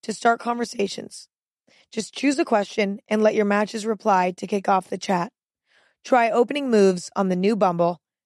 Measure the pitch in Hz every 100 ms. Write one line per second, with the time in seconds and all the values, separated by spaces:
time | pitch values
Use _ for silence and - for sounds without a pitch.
0 | - 208 233 233 233 240 233 240 202 -
1 | - - - _ _ _ _ _ _ 226
2 | - - 277 277 339 214 196 - 196 202
3 | - 214 214 214 202 208 214 226 220 202
4 | 220 190 180 180 190 208 196 190 - 190
5 | - 180 202 - _ _ _ _ _ _
6 | - 254 233 233 233 285 269 214 196 180
7 | - - 190 180 196 214 196 170 170 175
8 | _ _